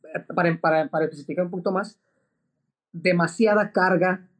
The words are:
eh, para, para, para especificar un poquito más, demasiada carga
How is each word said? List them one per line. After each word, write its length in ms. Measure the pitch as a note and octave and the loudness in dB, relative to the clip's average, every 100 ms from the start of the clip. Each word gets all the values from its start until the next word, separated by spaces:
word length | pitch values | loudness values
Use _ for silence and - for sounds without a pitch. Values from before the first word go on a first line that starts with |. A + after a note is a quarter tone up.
| - | -10
eh, 60 | F3+ - | -12 -6
para, 260 | E3+ E3+ E3 | 0 0 0
para, 280 | E3+ D#3+ D3+ | 0 0 0
para 140 | D#3+ | -4
especificar 400 | D#3 D3 C#3+ E3 | -4 -6 -8 -6
un 40 | F3+ | -4
poquito 220 | F#3 F3 | -4 -4
más, 280 | F#3 A3 _ _ _ _ _ _ _ _ _ _ | -4 -6 _ _ _ _ _ _ _ _ _ _
demasiada 800 | E3+ F3 F3 E3 - G#3+ G#3 G#3 | -4 0 2 0 2 4 4 2
carga 580 | G3 F#3 F3+ F#3 F#3 - | 2 2 4 2 0 -8